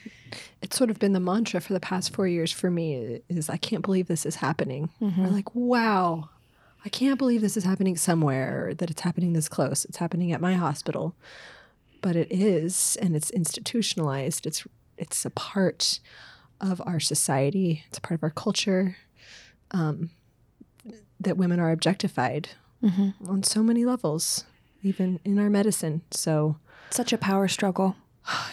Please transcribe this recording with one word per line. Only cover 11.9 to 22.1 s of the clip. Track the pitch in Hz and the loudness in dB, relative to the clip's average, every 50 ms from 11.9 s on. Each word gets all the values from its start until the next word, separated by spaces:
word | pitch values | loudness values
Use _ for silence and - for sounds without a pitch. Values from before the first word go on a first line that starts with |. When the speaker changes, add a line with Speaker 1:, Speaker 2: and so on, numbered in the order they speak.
| _ _ | _ _
Speaker 1:
But | - 190 170 | -2 0 2
it | 170 156 - | 2 2 0
is, | - 180 202 214 185 156 160 175 185 - - - - - | 0 2 4 4 4 2 2 0 0 0 0 0 0 0
and | - 175 160 | 0 0 0
it's | 151 156 - | 0 -2 -2
institutionalized. | - 196 160 - - - - - - 233 202 - - 180 160 143 135 139 131 143 - - - | -2 -2 -2 -2 -4 -6 -6 -2 -2 0 0 0 -2 -2 -2 0 -2 -2 -2 -4 -4 -4 -6
It's, | - - - - - - _ _ _ _ | -6 -6 -6 -10 -12 -18 _ _ _ _
it's | - - - - - - | -12 -8 -6 -6 -4 -4
a | - | -4
part | - - - - - 196 190 170 - - - - - - - - - - - - - - - _ _ - | -6 -6 -8 -2 0 2 2 2 2 0 0 -2 -2 -4 -8 -16 -20 -20 -20 -20 -20 -20 -20 _ _ -4
of | 202 190 185 175 - | -2 -2 -2 -2 -2
our | - 175 156 | -4 -2 -2
society. | - - 147 - - - 139 135 135 143 196 190 190 175 160 151 - - | -2 0 0 0 0 2 2 2 2 2 2 2 2 2 0 -2 -4 -10
It's | - - | -12 -10
a | |
part | - - 170 160 | -4 -4 -2 -2
of | - | -2
our | 160 | -4
culture, | - - - 220 196 - - 202 190 185 196 185 185 - - _ _ _ - - - - - - _ _ _ _ | -4 -2 -2 -2 -2 0 0 2 2 2 2 0 -2 -6 -14 _ _ _ -20 -20 -20 -20 -20 -20 _ _ _ _
um, | - 185 160 156 147 - 170 165 - _ _ _ _ _ _ _ _ _ - - _ - - 226 233 220 - _ _ - | -2 0 0 0 0 -2 -6 -8 -8 _ _ _ _ _ _ _ _ _ -20 -20 _ -20 -20 -20 -20 -20 -20 _ _ -4
that | 190 196 170 | -2 0 2
women | 180 185 175 175 175 | 2 2 4 4 4
are | 170 160 | 4 2
objectified | 165 160 - 160 196 - - 190 | 2 2 2 2 2 2 -2 -2